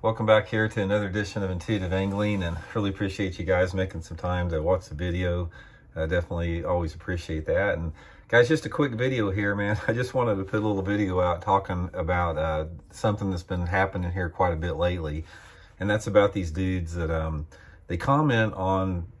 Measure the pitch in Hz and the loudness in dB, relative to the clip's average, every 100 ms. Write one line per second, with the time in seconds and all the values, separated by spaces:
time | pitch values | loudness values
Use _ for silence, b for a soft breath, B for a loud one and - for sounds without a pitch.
0 | 113 110 110 107 104 110 110 113 98 104 | -2 0 6 6 6 0 0 0 0 0
1 | 101 98 101 - 95 90 - 107 92 95 | 0 -4 -4 -4 -4 -4 -2 -2 0 0
2 | 98 98 104 104 85 82 - - 101 95 | 0 0 0 0 -2 -6 -6 -4 -4 -2
3 | 101 95 98 85 82 87 92 92 92 85 | -6 -2 -6 -4 0 2 2 0 -2 -4
4 | 80 82 90 90 90 80 80 92 - 76 | -10 -8 -4 -2 -2 -2 0 0 -2 -6
5 | 90 87 90 87 82 B B B B - | -4 -2 -2 -2 -6 B B B B 6
6 | 92 87 85 87 85 85 87 87 82 78 | 6 6 2 0 0 0 2 2 2 -2
7 | - 87 - 80 78 82 101 82 82 B | -4 -2 -2 -4 2 4 4 2 -2 B
8 | B B B - 117 151 - - 143 113 | B B B 6 6 4 0 0 0 0
9 | 127 127 104 95 101 101 101 110 - 117 | 0 0 0 0 0 0 0 -2 0 -2
10 | - 131 120 98 92 110 107 101 92 104 | 0 0 2 0 -2 -2 0 0 0 0
11 | 101 90 90 87 - 98 - 87 87 90 | 2 2 2 0 2 0 2 -4 -4 -4
12 | 82 87 87 78 80 78 80 82 - - | -2 0 0 -2 -2 -2 -6 -10 -18 -4
13 | 110 104 101 92 - 90 85 95 95 92 | -2 0 -2 -4 -4 -4 -2 0 0 -2
14 | 87 90 87 - 90 80 76 76 87 87 | -4 -4 -6 0 0 0 -4 -2 -2 -2
15 | 78 76 80 B B B B B 98 107 | -6 -6 -10 B B B B B -2 -2
16 | 113 101 101 101 85 78 92 92 82 85 | 4 4 4 0 -4 -2 -2 -2 -4 -4
17 | 80 80 80 78 76 B B B - 85 | -2 -2 -2 -6 -8 B B B -8 -4
18 | - 143 151 117 110 98 95 95 95 90 | 0 2 2 2 0 0 -2 0 0 -4
19 | 85 - | -6 -14